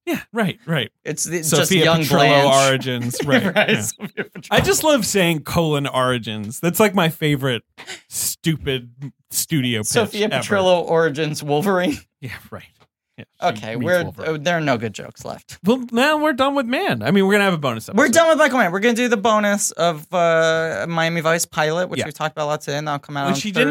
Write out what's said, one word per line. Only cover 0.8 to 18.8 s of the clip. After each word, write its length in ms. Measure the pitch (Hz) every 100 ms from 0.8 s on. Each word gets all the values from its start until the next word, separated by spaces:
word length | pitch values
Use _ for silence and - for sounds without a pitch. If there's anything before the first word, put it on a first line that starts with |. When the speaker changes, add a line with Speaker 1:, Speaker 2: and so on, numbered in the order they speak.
| 117 _
Speaker 2:
It's, 220 | - 156 151
it's 240 | 165 156
Speaker 1:
Sophia 120 | 180
Speaker 2:
just 100 | 170 185
young 180 | 165 165
Speaker 1:
Petrillo 420 | 143 143 139 139
Speaker 2:
Blanche. 240 | 143 135 135
Speaker 1:
origins, 480 | 131 127 123 120 -
Speaker 2:
<laughs> 40 | 143
Speaker 1:
right, 180 | 131 190 208
Speaker 2:
Right, 140 | 208
Speaker 1:
yeah. 100 | 208
Speaker 2:
Sophia 420 | 143 - 196 - -
Petrillo. 220 | 185 -
Speaker 1:
I 100 | 226
just 220 | 370 392
love 200 | 311 285 180
saying 320 | 196 170 160 -
colon 420 | 170 165 147 139
origins. 720 | 127 127 123 110 107 104 -
That's, 200 | 165 175
like, 140 | 214
my 160 | 190 165
favorite 540 | - 156 139 135 117 - - - - -
stupid 840 | - - - 165 156 143 131 120 123 139 - _
studio 480 | - - 156 127 110
pitch 60 | 104
Speaker 2:
Sophia 380 | 240 214 208 208
Speaker 1:
ever. 100 | 135
Speaker 2:
Petrillo 480 | 113 202 185 175 160
origins 540 | 165 165 135 151 143
Wolverine. 560 | 147 147 202 185 180 - - _
Speaker 1:
Yeah, 100 | 127 - -
right. 120 | 101 - _ _ _ _ -
Yeah, 80 | - _
she 60 | 175
Speaker 2:
Okay, 280 | 113 110 117
Speaker 1:
meets 100 | 160
Speaker 2:
we're, 180 | 180 170
Speaker 1:
Wolverine. 240 | - 160
Speaker 2:
uh, 80 | 156
there 160 | 147 175
are 40 |
no 140 | 147 120
good 160 | 113
jokes 300 | - - -
left. 360 | - - - -
Speaker 1:
Well, 220 | 180 262 240
now 260 | 233 285 302
we're 160 | 302
done 220 | 254 269 277
with 100 | 240
Mann. 380 | 277 381 120
I 80 | 110
mean, 160 | 196 190
we're 60 |
gonna 100 | 208
have 100 | 196
a 40 | 165
bonus 280 | 139 113 -
Speaker 2:
We're 180 | 202 294
Speaker 1:
episode. 80 | 330
Speaker 2:
done 100 | 330
with 80 | 302
Michael 180 | 302 247
Mann. 140 | 185
We're 80 |
gonna 160 | 190